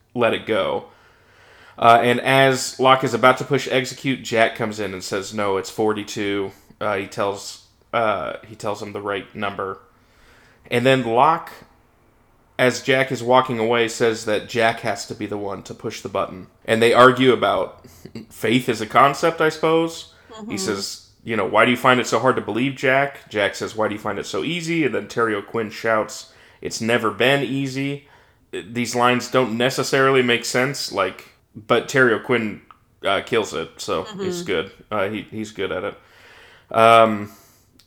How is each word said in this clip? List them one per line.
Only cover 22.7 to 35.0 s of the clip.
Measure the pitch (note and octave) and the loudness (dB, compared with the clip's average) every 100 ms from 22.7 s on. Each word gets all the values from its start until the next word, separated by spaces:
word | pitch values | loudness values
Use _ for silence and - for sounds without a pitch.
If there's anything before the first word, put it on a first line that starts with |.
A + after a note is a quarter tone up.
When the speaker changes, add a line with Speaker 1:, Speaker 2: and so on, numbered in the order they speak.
| C3 | -2
Speaker 1:
Jack?" | C3+ C3 C#3 - - | 0 2 0 -6 -8
Jack | G#2+ F#2+ - | -2 -2 -2
says, | G2 G#2+ | -8 -2
"Why | G#2+ | -4
do | G#2 | -2
you | |
find | G#2+ G2+ | -6 -6
it | - | -6
so | G#2 A2+ | -6 -4
easy?" | E3+ D#3+ E3+ C3+ | -4 -4 -2 0
And | G#2+ | -2
then | G#2 | -6
Terry | - A2+ G2+ | -2 -2 -2
O'Quinn | G2+ A2+ G#2 | -4 -6 -6
shouts, | G#2 A2+ A2 G#2 - - - - - | -6 -2 0 -2 -8 -18 -20 -20 -12
"It's | - - | -10 -6
never | A2+ A#2+ A2 | 0 0 0
been | G2+ A#2+ C#3 | 0 2 2
easy." | B2 C3+ C3+ C3 C#3 C#3+ _ _ _ _ _ | -2 -4 -6 -6 -6 -8 _ _ _ _ _
These | F#2 E2+ B2 A2+ A#2+ | -12 -8 -6 -4 2
lines | B2 B2 - | 2 2 0
don't | C3 B2 A2+ | 0 0 0
necessarily | B2+ C3+ B2+ C#3 C3+ C3+ | -2 -2 -2 2 4 4
make | B2 A#2+ - | 2 0 0
sense, | B2+ C3 C#3 - | -2 -2 -4 -8
like, | G2 F#2+ - - _ _ - | -4 -4 -6 -20 _ _ -14
but | - A#2+ - | 0 0 2
Terry | C#3 B2+ | 4 4
O'Quinn, | G#2 - B2 G#2+ F2 _ - _ _ | 2 0 -2 -2 -8 _ -20 _ _
uh, | F#2 F#2+ - | -2 -2 0
kills | A2+ G2+ | -2 -2
it, | D2 E2 - | -6 -8 -10
so | - E2+ | -6 -4
Speaker 2:
Mm-hmm. | - - | -4 -8
Speaker 1:
it's | F#3+ F3 | -8 -6
good. | F3 F2 D#2 - - | -4 -4 -4 -12 -8
Uh, | G#2+ | -4